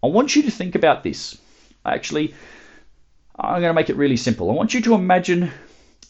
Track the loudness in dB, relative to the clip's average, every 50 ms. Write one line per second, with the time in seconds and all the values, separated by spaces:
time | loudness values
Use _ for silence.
0 | 0 2 2 2 2 4 2 2 2 2 -2 -4 -8 -4 -2 2 4 4 2 2
1 | 0 -8 -8 -8 -12 -14 -16 -18 _ _ -20 _ _ _ _ _ _ -4 -4 -4
2 | -4 -6 -4 -4 -4 -4 -8 -12 -20 -20 -20 -20 -20 -20 -20 -20 -20 -20 -20 _
3 | -20 _ _ _ _ _ -10 -8 -6 -4 -2 -2 0 0 2 0 0 0 0 0
4 | 2 2 2 2 0 -2 -2 0 0 -2 0 0 0 -2 -2 0 2 2 2 2
5 | 4 2 2 2 2 0 0 0 0 -2 -6 -12 -20 -20 -20 -20 _ _ _ _
6 | -20 _